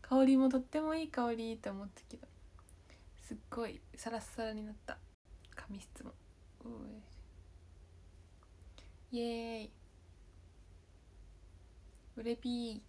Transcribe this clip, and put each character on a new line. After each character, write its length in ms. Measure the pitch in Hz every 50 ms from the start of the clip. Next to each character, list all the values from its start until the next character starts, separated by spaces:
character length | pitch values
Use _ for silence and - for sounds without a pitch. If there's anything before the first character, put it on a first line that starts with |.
| -
香 200 | - 254 262 269
り 140 | 262 269
も 120 | 262 262 262
と 100 | 254 262
っ 20 |
て 180 | 254 - - 302
も 140 | 311 311 311
い 120 | 320 320
い 20 |
香 260 | 311 - 247 247 240 233
り 220 | 226 226 226 226
っ 20 |
て 140 | 220 - 202
思 140 | 196 196 202
っ 20 |
た 160 | 196 - - -
け 100 | - -
ど、 100 | - - - - - - - - - - - - - - - - - - - - - -
す 100 | - 220
っ 40 | 208 - -
ご 160 | - 233 233
い 160 | 202 - - - - -
サ 160 | - - 226
ラ 80 | 226 220
ッ 20 |
サ 220 | 220 - - - 226
ラ 100 | 220 214
に 100 | 214 214
な 80 | 214
っ 40 | 214 - -
た。 140 | - - - - - - _ _ - - - - - -
髪 260 | - - - 202 196
質 220 | - - - - -
も。 80 | - - - - - - - - - - - -
お 40 | 233 233 220 214 208 214 220 208 - - - - - - - - - - - - - - - - - - - - - - - - - - - - - - - - - - - - - - - - - 247
い。 40 |
イ 20 | 233
エ 420 | 233 233 233 233 233 233 226 220
ー 20 | 214
イ。 80 | - - - - - - - - - - - - - - - - - - - - - - - - - - - - - - - - - - - - - - - - - - - - - - - - - -
う 60 | - 226
れ 120 | 233 233
ぴ 380 | 233 - 240 240 240 240 226 220
ー。 80 | 214 -